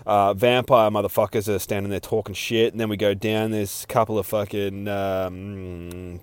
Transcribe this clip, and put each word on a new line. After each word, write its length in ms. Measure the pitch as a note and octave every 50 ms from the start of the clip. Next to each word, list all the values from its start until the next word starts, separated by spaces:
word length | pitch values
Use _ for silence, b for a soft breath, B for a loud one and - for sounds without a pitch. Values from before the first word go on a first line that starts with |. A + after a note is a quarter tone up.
| -
Uh, 280 | - G#2 G2+ G2+ G2 G2+
vampire 560 | G2 B2 A#2+ A#2+ B2+ B2 - C3+ A#2 A2 G#2+
motherfuckers 640 | G#2 G#2 G2+ F#2+ - - G#2+ G2+ - A#2 G2 G#2+ G#2
are 60 | F#2
standing 300 | - - A2 G2+ G2 G2+
there 100 | G2+ F2+
talking 340 | - - A#2 A2 G2+ - F#2+
shit, 380 | - - - A#2+ A2+ A2+ A#2
and 80 | F2 A2
then 80 | A2+
we 80 | A2 G#2
go 180 | F#2 G#2+ G2+ G2
down, 380 | F#2+ G#2 G#2+ G#2+ G#2+ A2 A2
there's 320 | A2 G#2+ G#2 G2+ - - -
a 40 |
couple 300 | - - A#2+ A2+ G#2+ A2
of 80 | G#2+ F#2+
fucking, 640 | - - G#2+ G2+ G2 - G#2 G2+ G2 G2 G2+ G2+
um, 1300 | G#2 G2+ G2 G2 G2 F#2+ F#2+ F#2 F#2 F#2 F#2 F#2+ G2+ G2+ F#2+ F#2 F#2 F2+ E2+ E2+ F2 F2 F2+ F2+ F2+ F2 F2+